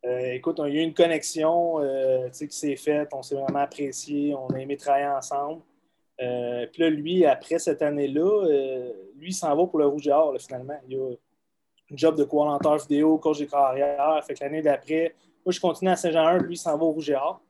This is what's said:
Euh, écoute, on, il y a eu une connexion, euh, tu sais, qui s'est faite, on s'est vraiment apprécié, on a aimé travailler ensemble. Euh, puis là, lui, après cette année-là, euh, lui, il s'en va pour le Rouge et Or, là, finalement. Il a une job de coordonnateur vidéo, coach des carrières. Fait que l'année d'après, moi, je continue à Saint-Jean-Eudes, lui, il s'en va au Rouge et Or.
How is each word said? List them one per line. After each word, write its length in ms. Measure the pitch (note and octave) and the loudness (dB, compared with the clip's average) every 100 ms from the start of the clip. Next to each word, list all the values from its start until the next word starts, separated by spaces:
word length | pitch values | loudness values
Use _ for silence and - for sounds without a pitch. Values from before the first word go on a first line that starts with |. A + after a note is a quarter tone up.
| - | -4
Euh, 260 | B2 B2+ | -4 -4
écoute, 280 | B2+ E3 D#3+ | -4 -4 -4
on, 60 | D3 | -2
il 100 | D3 | -2
y 20 | |
a 40 | |
eu 40 | E3 | -2
une 80 | |
connexion, 840 | D3+ E3+ D#3+ - E3 D#3 E3+ E3+ D#3+ | 2 2 2 -4 -2 2 2 0 0
euh, 480 | C#3+ C3+ C3 B2+ B2+ | -2 0 0 0 -2
tu 60 | |
sais, 140 | - D3 | -10 -12
qui 100 | - | -6
s'est 180 | D3+ C3+ | -4 -4
faite, 340 | - D3 D3 | 0 0 -2
on 80 | C3+ | -8
s'est 140 | C3 C#3 | -8 -6
vraiment 240 | C3+ C#3 | -4 -2
apprécié, 760 | C#3+ - C#3+ B2+ - D3 C#3+ C#3+ | -4 -4 -8 -8 -6 -2 -2 -4
on 120 | C3 | -6
a 120 | C3 | -6
aimé 180 | C3+ C#3 | -6 -8
travailler 300 | - C#3 C#3+ | 0 0 0
ensemble. 540 | C#3 - C#3+ C#3+ D#3+ _ _ _ _ _ - | -4 -4 -6 -6 -8 _ _ _ _ _ -8
Euh, 440 | B2 B2 A#2+ B2 A#2 | -6 -4 -4 -6 -8
puis 100 | - | 0
là, 80 | E3 | 0
lui, 360 | D3+ D3+ F#3 D#3+ | 0 0 4 4
après 340 | C3 - E3 | 4 0 -2
cette 220 | - D3 | -2 0
année-là, 640 | D3+ D3 C#3+ C#3 F3+ G#3+ F#3 | 0 0 -2 0 2 2 4
euh, 460 | C#3+ C3+ C3 B2 G#2+ - C#3 | 2 0 -6 -8 -12 -16 -18
lui, 120 | E3 | -12
il 40 | |
s'en 220 | F#3 E3 D3 | -6 0 2
va 100 | F3 | 2
pour 140 | D#3+ | 4
le 80 | D3 | 2
Rouge 200 | D3 D3 | 2 2
et 40 | |
Or, 200 | C#3+ D#3 | 4 4
là, 80 | B2+ | 0
finalement. 400 | - B2+ B2+ D3 C3 | -8 -14 -12 -14 -10
Il 100 | C3 | -6
a 140 | C3 A#2+ _ _ _ _ _ _ _ | -6 -8 _ _ _ _ _ _ _
une 80 | C#3+ | 0
job 180 | D#3+ D#3 | 2 2
de 80 | |
coordonnateur 540 | C#3+ D3 D3 C#3+ D#3 D3+ | 2 2 2 2 2 2
vidéo, 400 | D3 C#3+ D#3 D#3 | 2 2 4 4
coach 220 | D#3+ D3 | 2 -2
des 80 | D3 | -2
carrières. 760 | C#3+ C#3 C3 C#3+ C#3+ D3 D#3 - | 2 2 2 0 0 2 0 -2
Fait 80 | |
que 100 | C3+ | -8
l'année 180 | C#3+ D#3 | -6 0
d'après, 540 | D3+ C3+ - D#3 E3 - _ _ - | 2 0 0 0 0 -4 _ _ -4
moi, 60 | |
je 80 | F3+ | 0
continue 300 | F#3 E3 F#3+ | 0 0 0
à 60 | F3+ | 0
Saint-Jean-Eudes, 480 | F3 E3 D#3+ F3 | 2 4 4 4
lui, 120 | D#3+ E3+ | 0 -4
il 20 | |
s'en 200 | E3+ D3+ | -4 0
va 60 | |
au 80 | E3 | 0
Rouge 180 | D#3 D3 | 0 -2
et 60 | C3+ | -2
Or. 260 | D3 F#3 _ | -2 -6 _